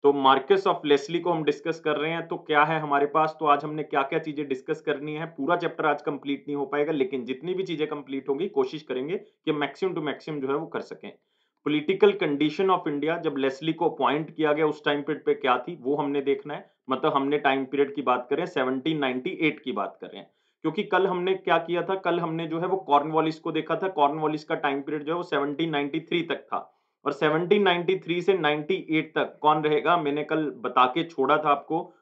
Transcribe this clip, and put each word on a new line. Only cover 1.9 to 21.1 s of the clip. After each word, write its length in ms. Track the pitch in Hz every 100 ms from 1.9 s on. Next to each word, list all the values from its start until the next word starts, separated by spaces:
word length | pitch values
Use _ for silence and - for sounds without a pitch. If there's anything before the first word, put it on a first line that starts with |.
| 151
रहे 140 | 156
हैं, 160 | 165 165
तो 100 | 175
क्या 260 | - 151
है 160 | 151 160
हमारे 260 | 151 139 147
पास, 320 | 156 156 -
तो 60 | 156
आज 180 | 143
हमने 200 | 156 156
क्या-क्या 360 | 147 143 135 160
चीजें 280 | 156 143 143
डिस्कस 340 | 127 - 151
करनी 320 | - 139 151
है, 120 | 151 160
पूरा 300 | - 139 175
चैप्टर 300 | 165 - 156
आज 160 | 143
कंप्लीट 420 | - 139 143 139 -
नहीं 80 | 143
हो 100 | 135
पाएगा, 260 | 147 147
लेकिन 340 | 156 127 135 117
जितनी 280 | 131 165
भी 100 | 185
चीजें 240 | 185 160 151
कंप्लीट 420 | 147 131 135 135
होंगी 200 | 139 196
कोशिश 320 | 139 127 156
करेंगे 360 | - 127 143 208
कि 340 | - _ 160
maximum 460 | 151 143 - 190 165
to 60 |
maximum 380 | 151 131 - 147
जो 60 | 131
है 80 | 147
वो 100 | 160
कर 160 | -
सकें। 360 | - - 101 - _ _ _ _ 147
Political 500 | 151 151 190 208 196
condition 460 | 165 143 151 151 190 180
of 100 | 160
India, 320 | 143 151 170
जब 160 | 156 139
लेस्ली 360 | 135 131 160
को 160 | 156 165
अपॉइंट 460 | - 127 147 160 -
किया 180 | 151
गया 140 | 147 156
उस 160 | 151
टाइम 200 | 151 147
पीरियड 220 | 143 139 -
पे 80 |
क्या 240 | 147 131 127
थी 180 | - 165
वो 140 | 123 147
हमने 260 | 143 143
देखना 320 | 135 135 147
है, 180 | 151 - _ -
मतलब 240 | 165 156
हमने 240 | 143 139 147
टाइम 280 | 143 135 131
पीरियड 300 | 139 139 143
की 60 |
बात 260 | 127 123 -
करें, 160 | 139 175
सेवनटीन 520 | 147 127 131 160 156
नाइंटी 320 | 135 127 127
एट 300 | 175 151 151
की 120 | 131
बात 260 | 104 95 -
कर 60 | 92
रहे 140 | 98
हैं, 100 | - _ _ _
क्योंकि 220 | 160 160
कल 240 | - 185
हमने 280 | 190